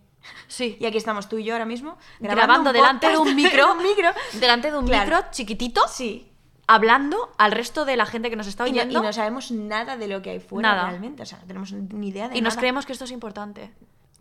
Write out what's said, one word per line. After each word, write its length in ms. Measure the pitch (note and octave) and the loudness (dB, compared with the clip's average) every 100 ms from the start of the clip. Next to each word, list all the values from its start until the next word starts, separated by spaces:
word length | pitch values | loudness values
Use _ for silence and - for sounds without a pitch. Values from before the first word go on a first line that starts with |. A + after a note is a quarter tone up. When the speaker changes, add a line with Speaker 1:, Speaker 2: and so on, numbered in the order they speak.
| _ _ - - - | _ _ -20 -20 -14
Speaker 1:
Sí. 280 | - B3 G3+ | -6 -6 -4
Speaker 2:
Y 80 | A3+ | -4
aquí 100 | A3 | -4
estamos 320 | A3 G#3 G3 | -4 -6 -6
tú 80 | A3 | -6
y 60 | |
yo 100 | G#3+ | -4
ahora 120 | A#3 A3 | -4 -4
mismo 320 | A#3+ D4 F4 - - | -8 -10 -16 -20 -10
Speaker 1:
Grabando 160 | G#3+ G#3 | -2 2
Speaker 2:
grabando 280 | A#3+ C4 D4 | 6 6 6
un 20 | A#3 | 6
Speaker 1:
delante 320 | C4 C4 D#4+ | 6 6 4
de 40 | |
Speaker 2:
podcast 160 | D#4+ D4 | 4 4
<laughs> 0 | |
Speaker 1:
un 60 | C#4 | 4
micro, 360 | F4 C#4 D#4 | 4 6 6
Speaker 2:
en 60 | E4+ | 6
un 60 | |
micro. 260 | F#4 G#4 E4+ G#4 B4+ G#3+ | 2 2 2 0 -6 0
Speaker 1:
delante 320 | B3 A#3+ D4 | 2 4 2
de 60 | D4 | -2
un 80 | B3+ | 2
Speaker 2:
Claro. 180 | A3+ G3 C#4 | 2 2 0
Speaker 1:
micro 140 | - | -2
chiquitito, 560 | - G#3 G#3 A#3+ D#4 D5 | -6 -8 -6 -4 0 0
Speaker 2:
Sí. 440 | - A#3+ A3+ - _ _ _ - | -2 -8 -8 -16 _ _ _ 4
Speaker 1:
hablando 640 | A3 A3 C4 C#4+ F#4+ B4 - | 4 6 4 2 -4 -4 2
al 140 | G#3+ | 2
resto 340 | A3 A#3+ D#4 C#4+ | 2 -4 -4 -2
de 100 | B3+ | 0
la 120 | G#3+ | -2
gente 240 | A#3 A#3 | -4 -6
que 40 | A3 | -6
nos 120 | G3+ | -8
está 200 | F#3+ B3 | -4 -2
Speaker 2:
Y 40 | |
no, 60 | A#3 | -2
y 20 | |
Speaker 1:
oyendo. 240 | A#3+ D4 | -2 -2
Speaker 2:
no 100 | - | -2
sabemos 380 | A3 G#3+ B3+ - | -2 -4 -6 -8
nada 440 | A3+ G#3 G#3+ A#3+ B3+ | -8 -6 -6 -6 -8
de 120 | G#3 | -8
lo 160 | G3 | -8
que 80 | F#3+ | -8
hay 80 | F3+ | -12
fuera 300 | - A3+ A3 | -10 -2 0
Speaker 1:
Nada. 160 | G3 F3+ | 2 -2
Speaker 2:
realmente, 320 | F3+ A3+ D4 | -6 -12 -14
o 40 | G#3 | -16
sea, 100 | G3 | -18
no 80 | F3+ | -16
tenemos 280 | F#3+ G3 | -14 -12
ni 340 | G3+ F#3+ G#3 G3+ | -12 -12 -10 -10
idea 200 | F#3+ A#3 | -8 -6
de 80 | B3 | -2
Speaker 1:
Y 60 | |
nos 120 | A3+ | -2
Speaker 2:
nada. 80 | A3+ | 0
Speaker 1:
creemos 260 | B3+ C4 C#4 | -2 -2 -6
que 60 | |
esto 120 | B3 B3 | -10 -12
es 60 | |
importante. 600 | B3 A3+ G3+ G#3 G#3 G3+ - _ _ _ _ | -12 -14 -12 -14 -16 -20 -20 _ _ _ _